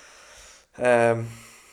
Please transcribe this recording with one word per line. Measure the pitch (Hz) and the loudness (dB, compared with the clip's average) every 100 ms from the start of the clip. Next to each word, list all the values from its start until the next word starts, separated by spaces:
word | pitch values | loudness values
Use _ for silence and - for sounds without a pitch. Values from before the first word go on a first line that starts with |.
| - - - - - - _ - | -20 -20 -20 -20 -20 -20 _ -4
um, | 123 120 117 113 117 113 - - - | 0 2 2 0 -6 -14 -20 -20 -20